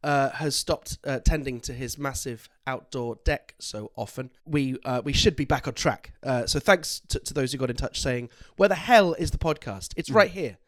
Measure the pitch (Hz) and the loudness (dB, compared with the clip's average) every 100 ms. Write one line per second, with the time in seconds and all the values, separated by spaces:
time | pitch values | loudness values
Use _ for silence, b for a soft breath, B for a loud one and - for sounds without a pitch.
0 | 147 143 135 - 156 135 - 156 - - | 2 2 2 0 -2 -2 -2 -4 -4 -8
1 | 143 131 - 160 139 123 - 123 127 - | -4 0 2 2 -2 -8 -8 -8 -8 -6
2 | 139 135 135 113 - _ - 127 - 135 | -6 -4 -8 -10 -14 _ -8 -8 -6 -6
3 | 120 113 - 147 - _ - 107 107 - | -6 -2 0 0 -4 _ -12 -10 -12 -8
4 | 107 - 127 _ - 147 135 127 - 123 | -8 -8 -12 _ -2 0 0 -4 -4 -4
5 | 147 127 220 151 139 139 - 117 151 110 | 0 2 2 2 0 0 0 -2 -2 -2
6 | - - - 127 117 143 170 185 - - | -10 -12 -2 -2 0 0 4 4 4 -10
7 | - - - 147 131 131 127 123 135 - | -4 -4 -2 -2 -2 -2 -4 -2 -4 -2
8 | 139 123 120 B B - 196 180 185 240 | -2 -2 -6 B B 2 4 4 6 8
9 | 185 165 160 - 160 151 - 98 - - | 8 2 -2 0 0 -2 -4 -10 -8 -8
10 | - 170 202 175 143 95 | 2 4 4 2 -6 -8